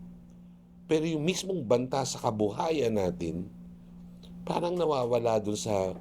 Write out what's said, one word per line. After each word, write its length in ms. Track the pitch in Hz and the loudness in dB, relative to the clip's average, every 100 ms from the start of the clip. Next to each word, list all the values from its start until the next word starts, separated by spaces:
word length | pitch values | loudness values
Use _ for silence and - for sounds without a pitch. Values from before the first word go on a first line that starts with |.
| - - - - - - - - | -16 -18 -20 -20 -20 -20 -20 -12
Pero 180 | - 156 | 0 2
yung 180 | 160 156 | 2 0
mismong 400 | 151 170 185 190 | 0 0 0 -2
banta 400 | 113 123 127 139 | 4 4 4 0
sa 160 | 131 - | -2 0
kabuhayan 720 | 123 110 107 120 165 160 117 | 0 2 2 2 0 2 2
natin, 540 | 110 92 87 85 80 98 - - - - - - - - - | 2 2 0 -2 -4 -6 -10 -18 -18 -18 -18 -18 -18 -16 -12
parang 320 | - 165 175 | -4 -2 0
nawawala 640 | 180 165 143 120 120 117 110 | 0 2 2 2 2 4 2
dun 160 | 101 | 2
sa 400 | 104 113 101 95 90 | -2 0 0 0 -2